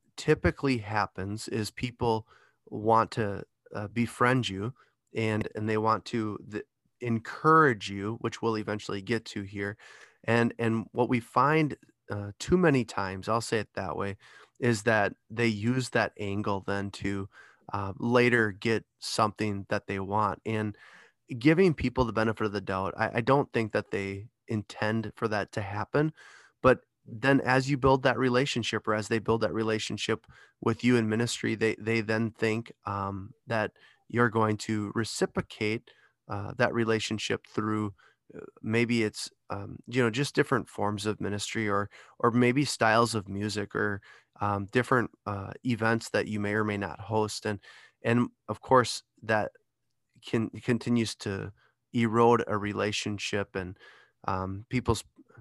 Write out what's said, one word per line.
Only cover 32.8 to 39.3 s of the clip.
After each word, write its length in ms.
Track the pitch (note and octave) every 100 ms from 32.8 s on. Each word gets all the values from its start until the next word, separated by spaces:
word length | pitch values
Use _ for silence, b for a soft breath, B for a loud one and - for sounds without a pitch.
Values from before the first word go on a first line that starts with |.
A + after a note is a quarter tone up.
| -
um, 480 | G2+ G2 G2 G2 - -
that 240 | A2+ G#2+ - b b b
you're 200 | A2+ A#2+
going 280 | A2 A2 G#2+
to 340 | - G#2+ G2+
reciprocate, 960 | - A2 - F#3+ - - - G#2+ A2+ - b b b -
uh, 240 | G#2 G2+ -
that 140 | A#2+
relationship 720 | A#2 A2 A2 - A2 - G#2+ -
through, 440 | - G#2+ G#2+ G#2 F#2+ b b _ -
uh, 40 | - -
maybe 400 | - A2+ A#2 A#2
it's, 280 | G#2+ - -